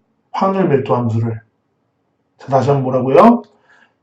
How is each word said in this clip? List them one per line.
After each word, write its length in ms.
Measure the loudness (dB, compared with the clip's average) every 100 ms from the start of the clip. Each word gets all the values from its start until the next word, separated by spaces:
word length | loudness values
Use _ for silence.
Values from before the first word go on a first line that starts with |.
| _ _ _
확률 360 | -4 -2 0 0
밀도 260 | 0 0
함수를, 460 | -2 -2 -4 -4 -8 -14 _ _ _ _ _ _ _ _ _
자, 100 | -4
다시 220 | -2 0
한번 140 | 0
뭐라고요? 580 | -2 -2 2 4 4 2 -4 _ _ _ _ _